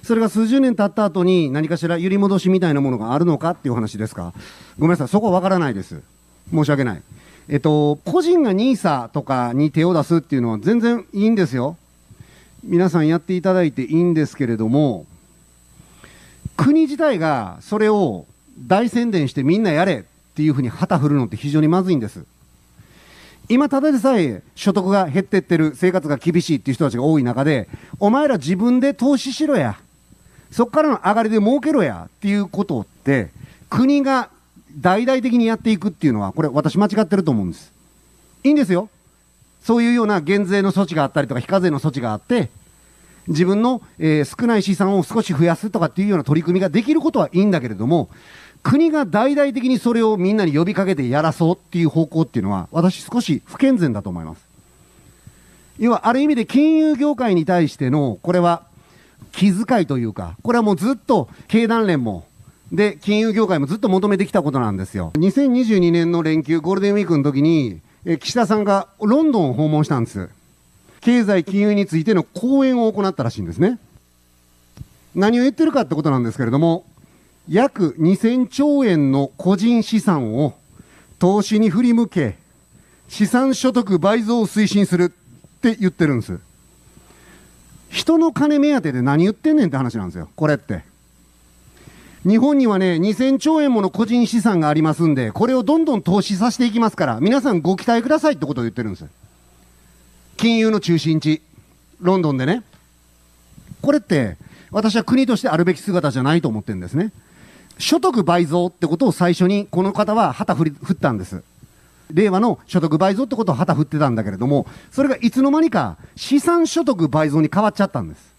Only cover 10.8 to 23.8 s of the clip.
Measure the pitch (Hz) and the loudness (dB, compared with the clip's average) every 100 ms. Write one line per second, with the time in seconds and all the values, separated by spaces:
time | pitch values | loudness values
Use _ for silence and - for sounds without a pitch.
10.8 | 233 233 - 196 214 220 165 127 131 170 | 2 -2 -4 -2 0 0 0 -2 -6 -8
11.8 | _ _ _ - - - _ - - 175 | _ _ _ -20 -20 -20 _ -20 -2 2
12.8 | 185 165 156 165 - 180 190 185 165 135 | 2 2 2 0 -2 -2 0 2 0 -2
13.8 | 123 160 175 160 147 - 123 113 110 135 | -2 0 2 0 -2 -4 -4 -2 0 2
14.8 | 147 95 - - _ _ _ _ _ - | 0 -2 -12 -20 _ _ _ _ _ -20
15.8 | - - - - - - - - 262 311 | -20 -20 -20 -20 -20 -18 -14 0 2 4
16.8 | 311 294 311 202 160 135 98 87 - 208 | 2 0 -2 0 0 -2 -4 -14 -6 0
17.8 | 214 208 165 92 71 _ _ - 123 190 | 2 2 0 -2 -12 _ _ -20 -2 0
18.8 | 240 240 233 185 139 - 135 196 214 151 | 0 -2 0 0 -2 -2 0 2 2 0
19.8 | 190 135 87 _ _ - 156 139 123 - | 0 -2 -8 _ _ -2 0 0 -4 -4
20.8 | - 175 143 143 120 107 147 151 151 175 | -2 0 2 0 -2 -6 -2 0 2 2
21.8 | 185 156 107 175 - _ _ _ _ _ | 0 -2 -4 -12 -20 _ _ _ _ _
22.8 | - - - - - - - 240 285 269 | -20 -20 -20 -20 -20 -20 -2 0 2 0